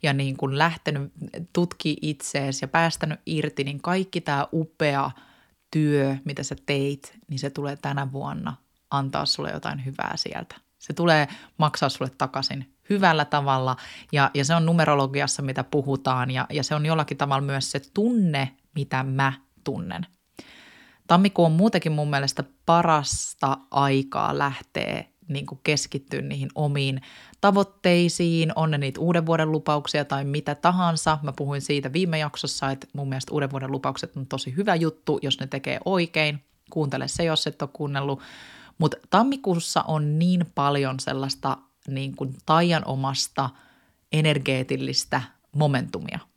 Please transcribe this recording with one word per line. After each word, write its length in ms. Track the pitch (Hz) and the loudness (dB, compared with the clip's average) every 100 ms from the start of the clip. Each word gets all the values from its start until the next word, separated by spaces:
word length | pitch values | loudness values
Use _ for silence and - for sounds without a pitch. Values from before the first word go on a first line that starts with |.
ja 100 | 151 | 0
niin 240 | 139 139 131 | 0 -2 -2
kuin 220 | 135 139 | -2 2
lähtenyt 540 | 165 165 - 143 139 - - - 170 | 2 0 -4 -4 -6 -10 -12 -10 -4
tutki 440 | - 175 - 143 151 | -2 -2 -2 -4 -2
itseesi 600 | 151 147 - 143 139 135 | -4 -6 -4 -2 -2 -4
ja 40 | - | -2
päästänyt 520 | 165 165 - 156 147 - | 2 2 0 -4 -4 -4
irti, 380 | 160 151 151 | -2 -2 -4
niin 180 | 139 143 | -6 -4
kaikki 380 | - 185 190 175 | -2 -2 -2 -4
tää 260 | 165 139 147 | -2 -2 0
upea 580 | 165 156 _ 151 139 139 - - _ _ _ _ | -2 -4 _ 0 2 -2 -6 -20 _ _ _ _
työ, 460 | 160 151 147 135 135 | 0 2 4 2 0
mitä 180 | 147 143 | -6 -8
sä 140 | - 135 - | -8 -10 -4
teit, 520 | 139 139 139 - - - | -2 0 -4 -12 -20 -10
niin 100 | 135 | -6
se 120 | 139 | -6
tulee 260 | 139 143 143 | -6 -6 -6
tänä 360 | 143 139 139 | -6 -4 -4
vuonna 420 | 135 139 143 - - _ _ _ | -6 -8 -8 -8 -10 _ _ _
antaa 360 | 139 135 143 147 | -4 -2 -2 -2
sulle 240 | - 147 | -2 -4
jotain 340 | 151 - 147 | -6 -6 -6
hyvää 300 | 131 - - - | -8 -6 -6 -4
sieltä. 380 | - - - - _ _ | -6 -8 -12 -18 _ _
Se 140 | - | -12
tulee 360 | 151 175 156 143 - - - | 0 4 4 2 -6 -18 0
maksaa 300 | 151 - 139 | 0 2 -2
sulle 220 | - 131 - | -2 -8 -4
takaisin 560 | 135 135 135 135 131 _ _ | -4 -4 -6 -8 -10 _ _
hyvällä 340 | 202 190 156 | 4 4 4
tavalla, 520 | 147 147 139 131 131 127 - - - | 2 0 2 2 0 -4 -8 -18 -4
ja, 180 | 147 139 | 2 2
ja 100 | 139 | 2
se 100 | 135 | 2
on 120 | 170 165 | 4 4
numerologiassa, 760 | 170 151 143 135 139 143 - | 4 4 4 2 0 -2 -2
mitä 220 | 139 135 | -4 -4
puhutaan, 680 | 131 147 135 135 135 127 127 | 0 0 0 -2 0 0 0
ja, 160 | 127 - | -2 -4
ja 120 | 147 | -4
se 120 | 139 | -2
on 120 | 151 151 | -2 0
jollakin 300 | 160 147 135 | 0 -2 0
tavalla 300 | 143 135 139 | 2 2 0
myös 240 | 139 131 | -4 -4
se 100 | 143 - | -6 -4
tunne, 600 | - 220 240 180 139 135 - _ | 0 2 4 2 2 -2 -6 _
mitä 280 | 147 135 131 | -8 -4 -4
mä 300 | 131 135 135 135 _ _ | -2 0 0 0 _ _
tunnen. 420 | - 135 170 - 175 _ _ - - - - - - _ - | -8 -6 -8 -8 -10 _ _ -20 -20 -20 -20 -20 -20 _ 4
Tammikuu 380 | 170 196 - | 6 6 6
on 80 | 170 | 4
muutenkin 400 | 160 214 175 165 | 6 4 4 0
mun 180 | 151 147 | -2 0
mielestä 340 | 143 139 - 131 _ - | 0 -2 -4 -8 _ 4
parasta 920 | 170 175 156 139 - - - 135 135 _ | 4 6 2 2 -4 -6 -2 -2 -2 _
aikaa 680 | 139 139 135 135 - - 143 | 0 4 2 0 -2 0 0
lähteä 680 | 143 131 - - - - - _ - | -2 -4 -8 -6 -4 -6 -8 _ -8
niin 140 | 139 143 | -6 -6
kuin 140 | 135 | -6
keskittyä 560 | - 147 - 147 - 139 | -2 -2 -2 -8 -6 -8
niihin 280 | 135 139 135 | -6 -6 -6
omiin 460 | - 147 143 135 135 - - - - | -2 -2 0 -2 -4 -8 -20 -20 2
tavoitteisiin, 1120 | 202 196 196 _ 180 175 175 - 170 165 160 - | 4 4 2 _ 4 6 4 2 2 2 2 2
on 140 | 160 | 0
ne 80 | 147 | 2
niitä 220 | 139 - | -2 0
uuden 260 | 170 170 160 | 2 2 2
vuoden 260 | 160 156 | 2 2
lupauksia 520 | 156 151 147 147 151 | 0 2 0 0 -2
tai 200 | 143 139 | 0 -2
mitä 300 | 139 147 151 | -2 -2 -4
tahansa. 640 | 143 175 180 175 160 - 156 | 2 2 4 2 2 0 0
Mä 100 | 147 | -2
puhuin 280 | 131 139 143 | -4 -4 -4
siitä 320 | 139 147 135 | -2 -2 0
viime 260 | 156 190 160 | 0 0 0
jaksossa, 520 | 151 - 147 - 135 | -2 -4 -6 -4 -4
että 160 | 135 - | -4 -8
mun 160 | 143 139 | -8 -6
mielestä 240 | 135 - | -6 -4
uuden 180 | 151 139 | -2 -2
vuoden 220 | 139 135 | -4 -6
lupaukset 440 | 135 135 135 - - | -4 -4 -6 -8 -10
on 100 | 135 | -6
tosi 300 | 131 - 131 | -6 -4 -2
hyvä 180 | 202 | 2
juttu, 440 | 170 160 156 - 151 | 2 2 -2 -2 -2
jos 180 | 139 - | 0 -4
ne 60 | 135 | -4
tekee 340 | 139 135 147 | -6 -4 -4
oikein. 600 | 180 190 170 160 151 147 _ _ _ | 0 0 2 0 0 -2 _ _ _
Kuuntele 380 | 160 143 135 135 | -2 -2 -2 -4
se, 160 | - | -2
jos 220 | 170 156 - | 0 0 -2
et 160 | - | -6
ole 80 | 143 | -10
kuunnellut. 500 | - 147 139 139 139 - - - - - _ | -6 -4 -4 -4 -6 -8 -20 -20 -20 -20 _
Mut 160 | 156 - - | 0 0 2
tammikuussa 720 | 185 247 277 202 170 - 170 | 4 4 0 -2 -2 0 -2
on 360 | - 156 147 151 | 0 0 2 2
niin 280 | 175 180 165 | 4 4 2
paljon 460 | - 143 143 135 131 | 0 0 2 0 -2
sellaista 580 | 139 135 135 - 139 135 _ _ - | -4 -2 -4 -4 -4 -4 _ _ -8
niin 280 | 135 135 135 | -6 -6 -6
kuin 180 | 135 135 - | -8 -8 4
taianomasta 1040 | 160 175 160 - 131 135 135 - - 135 - _ _ _ _ _ | 4 6 2 0 -2 -2 -2 -4 -2 -4 -6 _ _ _ _ _
energeetillistä 1120 | 156 151 143 135 131 131 135 135 131 - 135 117 _ _ 147 | 2 2 2 0 -2 -2 -4 -2 -4 -2 -4 -4 _ _ 0
momentumia. 600 | 151 131 - - 78 - - | 2 2 -2 -8 -8 -10 -14